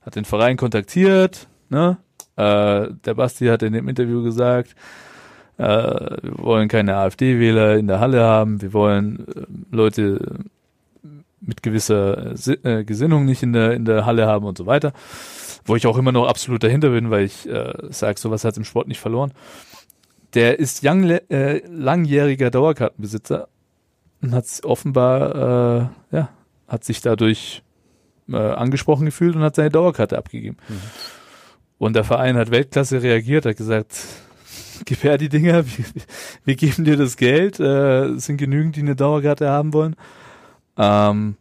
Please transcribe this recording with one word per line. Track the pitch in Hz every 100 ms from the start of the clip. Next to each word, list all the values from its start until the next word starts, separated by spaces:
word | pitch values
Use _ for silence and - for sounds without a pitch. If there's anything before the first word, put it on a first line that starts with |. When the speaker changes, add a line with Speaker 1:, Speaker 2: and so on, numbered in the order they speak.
Speaker 1:
Hat | - 104
den | 104
Verein | 104 120 127
kontaktiert, | 127 110 98 180 190 190 185 - - _ _
ne? | 135 175 180 _ _ - -
Äh, | 104 104 104 101 107 -
der | - 110
Basti | 123 - 120
hat | 113
in | 110
dem | 113 131
Interview | 131 120 120
gesagt, | 117 113 123 123 120 _ - - - - - - _ -
äh, |
wir | - 110 - - - - - -
wollen | - 113 107
keine | 117 101 98
A-F-D-Wähler | 95 - 131 120 117 110 107 107
in | 104
der | 95
Halle | 123 127
haben, | 113 110 110 104
wir | 98
wollen, | 104 104 101 104 - -
äh, | - - - -
Leute | 113 110 107 101 98 - - - _ _ _ _ _ 151 147 _ _
mit | 196 113
gewisser, | 117 110 - 107 98 - 117
äh, | -
Si-, | 127 147
äh, | 127 110
Gesinnung | 107 107 151 156 135
nicht | 131
in | 123
der, | 117 113
in | 120 113
der | 110 110
Halle | 117 110
haben | 107 104
und | 92
so | 92
weiter. | 143 147 - - - - - - - -
Wo | 113
ich | 120
auch | 117
immer | 131
noch | 127 123
absolut | 120 - 120
dahinter | 110 135 151
bin, | 117 117
weil | 107 98
ich, | - -
äh, | 117 - - -
sag, | - 107 104
sowas | 113 110
hat's | 117 107
im |
Sport | 110 120 -
nicht | 131
verloren. | 113 117 139 - - - - - _ _ _ _ _
Der | 120 117 139
ist | 139 -
young, | 139 185 180
äh, | 175 _ 143 139 156 175
langjähriger | 170 131 175 160 139 143 135 127
Dauerkartenbesitzer | 127 156 151 123 - 104 107 - - - _ _ _ _ _ _ _
und | 135
hat's | 123 - -
offenbar, | - 127 151 135 123 131 143 147 123 123 120 120 123 - _
äh, | -
ja, | 147 _ _ _ _
hat | 117
sich | - 110
dadurch, | - 110 113 110 - - _ _ _ _ _ _ -
äh, | 127
angesprochen | 107 - 120 139 - 147 151
gefühlt | - 170 160
und |
hat | 151 156
seine | 151
Dauerkarte | 160 175 151 107 -
abgegeben. | - 117 107 - -
Speaker 2:
Mhm. | 104 101 - - - - - - _ _ _
Speaker 1:
Und | 110 113
der |
Verein | 110 123 127 123
hat | 113
Weltklasse | 120 139 143 131 131
reagiert, | 123 117 113 147 123
hat | 104
gesagt, | 110 110 107 - - - - _ - - - - -
„Gib | 127
her | 143 143
die | 151
Dinger, | 151 170 170 135
wir, | 110 113 - - - - -
wir | - 131
geben | 151 127
dir | 156 143
das | 135 -
Geld, | 123 147 196 -
äh, | 143 139 139 131 135
es | 127 127
sind | 143
genügend, | 139 143 160 151
die |
eine | 147 135
Dauerkarte | 139 151 143 143 143
haben | 143 151
wollen.“ | 151 160 160 - - - - - _ _ -
Ähm | 104 104 104 104 107 101